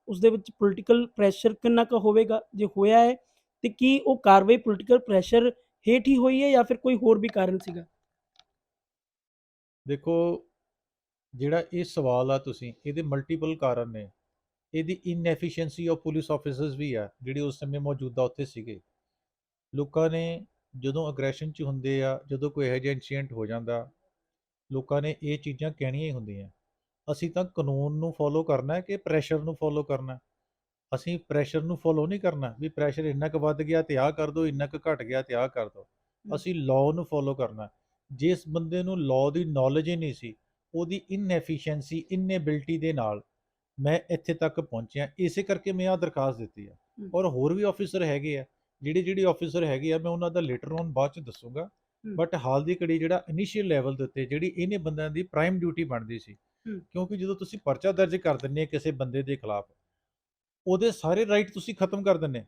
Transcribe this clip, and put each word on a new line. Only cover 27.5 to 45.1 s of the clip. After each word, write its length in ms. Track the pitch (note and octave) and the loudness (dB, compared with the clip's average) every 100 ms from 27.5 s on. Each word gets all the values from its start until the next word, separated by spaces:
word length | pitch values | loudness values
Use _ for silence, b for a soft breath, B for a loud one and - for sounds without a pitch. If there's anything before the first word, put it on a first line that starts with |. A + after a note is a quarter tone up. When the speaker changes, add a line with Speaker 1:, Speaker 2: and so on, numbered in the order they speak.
| - C#3 C3+ C#3+ D3+ | -2 -2 -2 -2 -2
Speaker 2:
ਨੂੰ 180 | E3 | -4
ਫਾਲੋ 300 | D#3 D3 D#3 | -2 0 0
ਕਰਨਾ 320 | D#3+ C3+ C3+ E3+ | 0 0 0 -4
ਹੈ 60 | |
ਕਿ 160 | F3+ G3 | -4 -6
ਪ੍ਰੈਸ਼ਰ 420 | - D#3 C#3 D#3+ | -2 -2 0 -2
ਨੂੰ 160 | D#3 D#3 | -2 -4
ਫਾਲੋ 280 | D#3 D3 | -2 -2
ਕਰਨਾ? 360 | C#3+ C#3 C3 B2+ - _ _ _ _ _ _ C3 | -2 -4 -6 -12 -18 _ _ _ _ _ _ -6
ਅਸੀਂ 240 | - E3+ - | -4 -8 -2
ਪ੍ਰੈਸ਼ਰ 320 | D3 C#3+ D#3+ | -2 0 -2
ਨੂੰ 160 | D#3+ F3 | -4 -2
ਫਾਲੋ 300 | E3 D#3 D#3 | 0 2 0
ਨਹੀਂ 120 | G3+ | -2
ਕਰਨਾ 360 | F#3 D#3 B2+ A2+ | -2 -2 -6 -6
ਵੀ 100 | D#3 | -8
ਪ੍ਰੈਸ਼ਰ 360 | D3+ D3 C#3+ D#3 | -2 -2 -2 -4
ਇੰਨਾ 220 | C#3 D#3 | -2 -2
ਕੁ 120 | D#3 | 0
ਵੱਧ 220 | D3+ D3 | 0 0
ਗਿਆ 200 | D3+ D#3+ | 0 0
ਤੇ 160 | D#3+ C#3 | 2 0
ਆਹ 140 | C#3 | 0
ਕਰ 200 | D#3 D3+ | 0 -4
ਦਿਓ, 160 | D3+ D#3+ | 0 -2
ਇੰਨਾ 200 | C#3 C#3+ | -2 -4
ਕੁ 100 | D#3 | -4
ਘਟ 260 | D#3+ D3+ | -4 -4
ਗਿਆ 180 | A#2 C3 | -2 -4
ਤੇ 120 | C3+ | -2
ਆਹ 140 | A#2+ C3 | 0 0
ਕਰ 180 | B2 G#2 | -2 -6
ਦਿਓ। 160 | - | -8
Speaker 1:
ਹੂੰ। 520 | G2 _ _ _ G#3 D3+ | -20 _ _ _ -8 -6
Speaker 2:
ਅਸੀਂ 200 | F#3 F3 | -4 -2
ਲਾਅ 380 | C3+ C3 C#3 | 2 4 4
ਨੂੰ 120 | E3 E3+ | 2 -2
ਫਾਲੋ 300 | D3+ C#3 C3+ | -2 -2 -2
ਕਰਨਾ। 340 | A#2+ G#2+ G#2 _ _ _ _ | -4 -6 -14 _ _ _ _
ਜਿਸ 300 | C3 D#3 F3 D#3 | -2 0 0 -2
ਬੰਦੇ 340 | D#3 D#3+ F3+ | -6 -2 -2
ਨੂੰ 180 | F3+ F#3 | -2 -2
ਲਾਅ 300 | C#3 C3 C#3 | 0 2 2
ਦੀ 140 | D#3 E3+ | 0 -2
ਨੌਲੇਜ 440 | C#3 C3 C#3+ D#3+ | 2 2 2 0
ਹੀ 60 | F3 | -2
ਨਹੀਂ 180 | D#3 | -4
ਸੀ, 220 | A#2+ A#2+ G#2+ _ _ _ E3 | -6 -12 -18 _ _ _ -6
ਉਹਦੀ 260 | E3+ F#3+ - | -4 -4 -6
ਇਨਐਫੀਸ਼ੀਐਂਸੀ, 960 | G3 G3 F3 D#3+ D#3 - D3+ C#3 E3 D#3+ | -4 0 -2 -2 -4 -4 -6 -6 -8 -4
ਇਨੇਬਿਲਟੀ 640 | F#3 F#3 F#3+ D3+ D3+ C#3 E3 | -2 0 0 0 -2 -2 -2
ਦੇ 160 | D#3+ | -2
ਨਾਲ 280 | D3 A2 G#2 - _ _ _ _ - | 0 -2 -4 -8 _ _ _ _ -4
ਮੈਂ 200 | C#3 E3 - | 0 0 0
ਇੱਥੇ 220 | E3+ - | -4 -4
ਤੱਕ 260 | D#3+ D#3+ D#3+ | -2 -2 -2
ਪਹੁੰਚਿਆ। 500 | D3 A2+ A2+ C#3+ C#3+ | -6 -8 -8 -6 -8